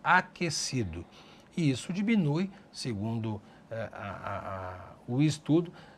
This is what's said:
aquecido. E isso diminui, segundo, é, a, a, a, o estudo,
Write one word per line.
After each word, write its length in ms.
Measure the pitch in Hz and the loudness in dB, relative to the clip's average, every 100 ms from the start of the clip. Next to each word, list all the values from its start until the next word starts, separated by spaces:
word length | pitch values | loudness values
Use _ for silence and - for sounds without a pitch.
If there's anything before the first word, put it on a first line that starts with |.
aquecido. 1040 | 147 180 180 - 170 - - 131 98 82 - - - - - - | 4 4 4 -2 -2 -2 -2 -2 -2 -4 -12 -18 -20 -20 -10 0
E 140 | 151 | 2
isso 220 | 123 - | 2 -2
diminui, 580 | 180 208 226 151 151 190 - - | -2 2 4 4 2 0 -4 -18
segundo, 680 | - 127 104 110 113 110 104 - - - | -8 -6 -4 -2 -2 -2 -4 -8 -20 -12
é, 180 | 113 104 | -8 -8
a, 40 | - | -8
a, 400 | 101 90 95 98 | -10 -8 -8 -6
a, 420 | 95 95 92 92 92 - - | -6 -8 -8 -10 -14 -14 -4
o 160 | 123 | 2
estudo, 500 | 151 143 - 160 175 - - | 4 2 2 2 2 -6 -20